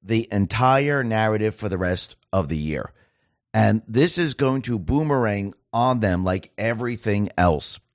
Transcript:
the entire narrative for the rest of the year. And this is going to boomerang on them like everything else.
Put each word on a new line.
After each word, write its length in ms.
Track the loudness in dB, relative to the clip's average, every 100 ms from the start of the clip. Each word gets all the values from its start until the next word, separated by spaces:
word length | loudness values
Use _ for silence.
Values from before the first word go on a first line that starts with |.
the 240 | 0 0 0
entire 760 | 0 0 2 4 4 2 -2 0
narrative 500 | 0 0 0 -2 -2
for 140 | -6
the 80 | -2
rest 400 | -2 -2 -6 -20 _
of 160 | -2 -2
the 80 | -4
year. 340 | -4 -6 -8 _ _ _ _ _ _
And 280 | 2 4 2 0
this 300 | 2 2 2
is 160 | -2
going 300 | 0 0 0
to 140 | -2 -4
boomerang 760 | 0 -2 0 0 0 -2 -6 -10 _
on 300 | 0 0 2
them 240 | 2 2 0
like 260 | -2 -6 -6
everything 720 | -4 -2 -6 -4 -2 0 -2 2
else. 420 | 2 2 -4 -16 _